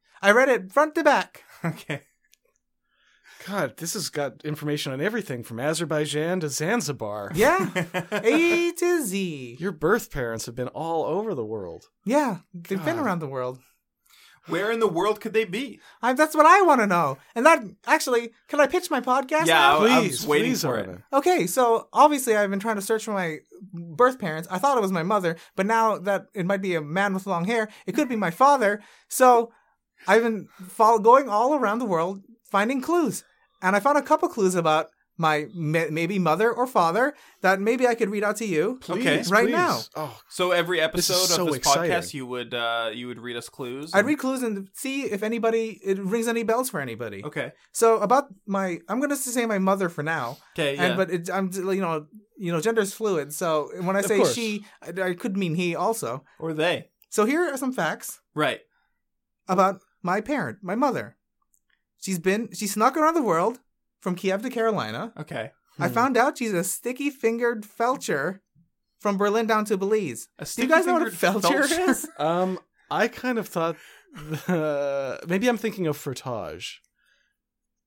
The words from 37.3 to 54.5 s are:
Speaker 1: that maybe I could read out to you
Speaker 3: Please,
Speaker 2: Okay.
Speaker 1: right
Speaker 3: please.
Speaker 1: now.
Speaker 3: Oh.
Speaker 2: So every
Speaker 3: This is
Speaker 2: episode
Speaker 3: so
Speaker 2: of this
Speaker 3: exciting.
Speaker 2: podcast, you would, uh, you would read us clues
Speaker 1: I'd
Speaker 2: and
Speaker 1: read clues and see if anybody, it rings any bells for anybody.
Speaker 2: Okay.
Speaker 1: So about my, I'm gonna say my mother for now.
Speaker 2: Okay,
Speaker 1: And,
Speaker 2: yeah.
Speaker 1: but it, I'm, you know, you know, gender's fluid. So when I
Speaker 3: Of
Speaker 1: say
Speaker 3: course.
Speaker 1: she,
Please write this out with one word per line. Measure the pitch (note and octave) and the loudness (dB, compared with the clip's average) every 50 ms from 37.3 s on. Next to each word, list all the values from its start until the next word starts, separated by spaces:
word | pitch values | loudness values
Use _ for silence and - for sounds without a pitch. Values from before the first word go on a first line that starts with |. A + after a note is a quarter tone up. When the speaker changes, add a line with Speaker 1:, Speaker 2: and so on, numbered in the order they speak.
| _ - | _ 0
Speaker 1:
that | - F#3 F#3+ F#3+ | 2 2 2 2
maybe | G3+ A3+ B3+ B3 B3+ | 2 0 2 2 2
I | A#3+ A#3 | 2 2
could | A#3 A3+ F#3+ | 0 -2 -2
read | G#3+ G3+ G#3 | -2 -2 -2
out | G3+ G#3 | -2 -2
to | G#3 A3+ | -4 -4
you | G#3 E3 D3+ E3+ A#3 B3+ - | -2 0 0 0 0 -2 -8
Speaker 3:
Please, | - - F3+ G#3 B3+ | -8 -6 -6 -2 0
Speaker 2:
Okay. | E3 D3 - A#2+ E3+ | 0 0 0 0 2
Speaker 1:
right | G3 A3 - | 2 4 4
Speaker 3:
please. | - | 4
Speaker 1:
now. | D4+ F4 F4+ D#4 C4 A#2 - - - | 2 2 2 0 0 -2 -4 -10 -10
Speaker 3:
Oh. | D#3+ D#3 C3+ A2 - - _ | -10 -10 -10 -12 -18 -20 _
Speaker 2:
So | - - F3+ F3+ | -4 -2 0 2
every | F3 F3 E3+ F3 F3+ D#3+ | 2 2 2 0 0 0
Speaker 3:
This | D#3+ D#3+ - F3+ E3 - | 0 0 0 -2 0 0
is | F#3 F3+ | 0 0
Speaker 2:
episode | F#3 F3+ F3 | 2 0 0
Speaker 3:
so | - | 0
Speaker 2:
of | F3+ D#3+ | 2 0
this | C#3+ | 0
Speaker 3:
exciting. | B2 - D3+ C#3 D#3+ F3 D#3+ | 0 4 4 4 4 4 0
Speaker 2:
podcast, | F3 E3+ E3+ E3+ - | 0 0 -2 -4 -10
you | C#3 B2+ | -10 -8
would, | B2 B2 B2 A#2+ A#2 B2 | -6 -6 -8 -6 -6 -6
uh, | A#2+ A#2 A#2 A#2 A#2 A2+ A2 A2 | -4 -2 -2 -2 -2 -2 -4 -6
you | A#2+ B2 B2 | -8 -10 -10
would | A#2+ A#2 | -12 -10
read | A#2 B2 A#2+ | -10 -10 -10
us | A#2 - - | -10 -10 -12
clues | - - C3 B2 B2+ C#3 D3+ D#3+ | -14 -12 -10 -10 -8 -10 -10 -2
Speaker 1:
I'd | F#3+ G3 | 0 0
Speaker 2:
and | G#3+ C#4 | 2 2
Speaker 1:
read | D4+ C#4+ | -2 -2
clues | - C4 C4+ B3+ | -2 -4 -4 -2
and | B3 A3+ G#3 G3 G3 - | -4 -4 -6 -6 -10 -12
see | - - - C4+ C4+ C#4 | -14 -10 -8 -6 -6 -6
if | C4 - G3+ G3 | -6 -6 -6 -4
anybody, | G#3+ G#3+ A#3 A3+ A3 A3+ A3+ A3+ A3+ A3 F#3 - - | -4 -4 -4 -2 0 0 0 0 -2 -4 -8 -8 -4
it | F#3+ G3 G3 | -4 -4 -2
rings | G3 F3+ A3+ A#3 A3+ | -2 -4 -2 -2 -2
any | A#3 A3+ A#3 | -2 -2 -2
bells | A3+ A3 A3+ B3 B3+ B3+ | 0 0 0 -2 -2 -4
for | - D#3 | -6 -6
anybody. | C3+ A#2+ A2+ G#2 A#2+ A2 G2+ G2 | -6 -6 -8 -8 -8 -10 -8 -10
Speaker 2:
Okay. | - D3+ - D#3 A#2+ C#3+ - _ _ _ | -12 -10 -8 -8 -8 -8 -10 _ _ _
Speaker 1:
So | - - A#3 A3+ A3+ G#3+ | -2 2 4 4 4 4
about | G#3 G3 B3 C#4 C#4 C#4 - _ - | 4 4 2 2 2 -2 -14 _ -8
my, | G3+ G3 G3 F#3+ F#3 E3+ - - - | -4 -4 -2 -2 -2 -6 -8 -6 -6
I'm | G3+ B3+ | -4 -2
gonna | D4 C#4+ C#4+ | -2 -2 -2
say | C4 - B3+ A#3 B3+ A#3 | -4 -4 -4 -2 -2 -2
my | A3+ G#3 F#3+ | 0 0 0
mother | F#3+ F#3+ G3+ G3 F#3+ E3+ | 2 2 2 2 0 -4
for | E3+ D#3 | -4 -4
now. | D3 D#3+ E3 D3+ B2 A#2 D3 - _ _ - | -4 -4 -4 -4 -4 -6 -8 -12 _ _ -6
Speaker 2:
Okay, | F3 D3+ C#3 C#3 C#3+ | -2 -2 -2 0 0
Speaker 1:
And, | F3 F3+ | 0 0
Speaker 2:
yeah. | F3 | 2
Speaker 1:
but | F#3+ F#3+ E3 | 0 -2 -2
it, | F#3 F3 E3+ F#3+ | -2 -6 -4 -4
I'm, | F3+ G3 F#3+ F3+ | -4 -2 -2 -4
you | F#3 G3 F3 G3 F#3+ G3 | -4 -6 -4 -2 -2 -2
know, | F#3 E3 D#3+ D#3 D3+ _ - - _ _ _ C#4 | -2 -2 -4 -4 -6 _ -20 -20 _ _ _ -10
you | F#3+ E3+ | -6 -4
know, | E3+ D#3+ | -2 0
gender's | D#3 A3+ A3+ A3 G3+ G3 - | 0 0 2 2 0 0 -4
fluid. | - A3 G#3 F#3 D3+ C#3 C#3+ D#3 | -4 -2 0 0 0 -2 -4 -8
So | - F#3 E3 D#3 D3+ - - - F#3 | -6 -2 0 0 0 -2 -4 -8 -6
when | F3 F#3 F#3+ | -4 -2 0
I | G3+ | 0
Speaker 3:
Of | G3 | 0
Speaker 1:
say | G3 G#3+ | 2 2
Speaker 3:
course. | G3 - - | 4 4 2
Speaker 1:
she, | - A#3+ A3+ G#3+ | 2 0 -4 -4